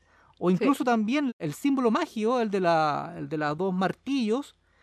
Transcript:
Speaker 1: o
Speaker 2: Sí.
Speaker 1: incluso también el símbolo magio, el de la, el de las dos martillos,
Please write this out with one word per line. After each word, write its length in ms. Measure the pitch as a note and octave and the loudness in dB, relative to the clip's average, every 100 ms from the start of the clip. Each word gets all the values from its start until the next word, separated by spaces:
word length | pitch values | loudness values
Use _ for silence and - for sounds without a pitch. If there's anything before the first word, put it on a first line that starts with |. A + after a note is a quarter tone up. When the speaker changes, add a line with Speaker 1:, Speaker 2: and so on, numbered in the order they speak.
| _ _ _ _ | _ _ _ _
Speaker 1:
o 100 | F3 | 0
Speaker 2:
Sí. 60 | F#3 | 2
Speaker 1:
incluso 280 | A#3+ C#4 | 2 2
también 480 | B3+ A3+ G#3 C#4+ C#4 - | 2 0 0 0 -2 -4
el 160 | E3 | -8
símbolo 380 | C#3+ C#4+ C4+ A#3+ | -2 0 2 2
magio, 500 | C4+ D#4+ A3 G#3+ B3+ | 0 -2 -2 0 0
el 80 | A3+ | 0
de 100 | G3 | 0
la, 520 | F3 E3 D3+ C#3+ D3 E3 | 2 4 2 0 -6 -10
el 140 | C#3+ | -6
de 80 | D#3 | -4
las 180 | D3+ D3+ | -2 -2
dos 160 | F#3+ F#3 | -2 0
martillos, 800 | F3+ - - C#4 G#3+ A#3+ - _ _ _ | -2 -2 -4 -2 0 -2 -4 _ _ _